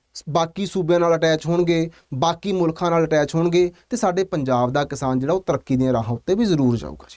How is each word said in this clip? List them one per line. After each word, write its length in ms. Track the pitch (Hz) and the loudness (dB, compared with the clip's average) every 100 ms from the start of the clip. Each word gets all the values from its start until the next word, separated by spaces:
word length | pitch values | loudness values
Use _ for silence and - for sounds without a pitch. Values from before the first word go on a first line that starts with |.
| _ | _
ਸ-, 80 | - - | -16 -4
ਬਾਕੀ 380 | 160 165 185 196 | -2 -2 -4 -4
ਸੂਬਿਆਂ 340 | 190 160 175 | -2 2 2
ਨਾਲ 160 | 170 165 | 2 2
ਅਟੈਚ 300 | 160 156 156 | 2 0 0
ਹੋਣਗੇ, 440 | 175 175 165 160 - _ | 0 2 0 -2 -8 _
ਬਾਕੀ 380 | 127 170 - 202 | -2 -2 -2 -2
ਮੁਲਕਾਂ 380 | 185 170 160 175 | 0 0 0 0
ਨਾਲ 140 | 165 | 0
ਅਟੈਚ 300 | 160 156 143 | 2 2 0
ਹੋਣਗੇ 380 | 165 175 175 175 - _ | 0 2 2 0 -2 _
ਤੇ 60 | 240 | -2
ਸਾਡੇ 280 | 196 180 | 0 0
ਪੰਜਾਬ 460 | 190 165 131 123 123 | -2 -2 0 0 2
ਦਾ 140 | 143 | 0
ਕਿਸਾਨ 340 | 143 135 131 131 | -4 -4 -2 -2
ਜਿਹੜਾ 160 | 135 | 0
ਉਹ 80 | 185 180 | -2 -2
ਤਰੱਕੀ 300 | 143 - 131 | -4 -2 0
ਦੀਆਂ 160 | 131 | 2
ਰਾਹਾਂ 220 | 120 110 | 0 -2
ਉੱਤੇ 200 | 117 - | -4 -2
ਵੀ 100 | 196 | 0
ਜ਼ਰੂਰ 320 | 220 156 123 117 | 2 2 2 0
ਜਾਊਗਾ 300 | 71 73 | -4 -14
ਜੀ। 60 | - | -18